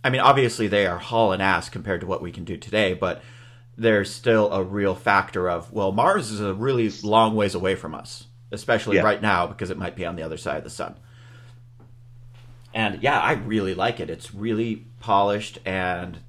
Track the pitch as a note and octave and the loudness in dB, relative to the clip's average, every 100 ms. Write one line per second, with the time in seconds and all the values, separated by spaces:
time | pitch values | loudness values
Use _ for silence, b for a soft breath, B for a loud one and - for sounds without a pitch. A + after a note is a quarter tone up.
0 | C3+ B2+ A2 C3+ B2 A#2 G#2+ G#2 F#2+ F2+ | 0 4 6 6 2 0 2 4 2 0
1 | - A2+ G#2+ F#2+ G2 F2 - F#2 F2 F2 | -2 2 4 4 2 2 -2 -10 -4 -4
2 | F2+ F#2 F2 F2+ E2+ E2 - G#2+ G2 F2 | -2 -6 -6 -10 -10 -10 -4 0 0 0
3 | F#2 D#2+ B B B B B - A2+ G#2 | -2 -4 B B B B B 0 2 2
4 | G2 - B2 A2 G#2 G2 F#2 G2+ G2 F#2 | 0 -2 2 4 4 0 -2 0 0 0
5 | A2+ G2 F#2 F#2+ F2+ F2 - G#2 G2 G2+ | 2 2 2 -2 -2 -2 -4 -2 0 2
6 | D3+ G3+ A2+ G#2 G#2 F#2+ B2+ B2+ G#2+ - | 2 2 -2 -6 -6 -2 -2 0 -2 -4
7 | G#2 A2 A2 G#2+ G2+ F#2 F#2 F#2+ D#2+ D#2 | 2 4 6 4 0 0 -2 -2 -4 -12
8 | - - - - - - - A2+ A2 G2 | -14 -18 -18 -20 -12 -8 0 0 4 4
9 | G#2+ G2+ G#2+ F2+ F2 - F#2 F2+ F2+ F#2+ | 4 2 2 2 0 -4 -8 -6 -8 -6
10 | E2+ F2 D#2+ D#2+ - D2+ - - - - | -8 -6 -8 -8 -6 -6 -8 -10 -10 -12
11 | B B B B B B - - - - | B B B B B B -20 -20 -20 -20
12 | - - - - - - - A2+ G#2+ F#2+ | -20 -20 -20 -20 -20 -20 -10 -4 -4 0
13 | B2+ B2 F2+ C#3 G#2+ G#2+ F#2+ F2+ A2 - | 0 2 2 0 0 0 0 0 -2 -2
14 | D#2+ D#2+ - G2 A2 A2 A#2 A2 - - | -8 -10 -12 -8 -2 -2 -2 -4 -10 -14
15 | - G2 G2+ G#2 - - F#2+ F#2+ F#2 F2 | 2 4 4 0 -4 -10 -4 -2 -2 -4
16 | F2+ E2 | -8 -12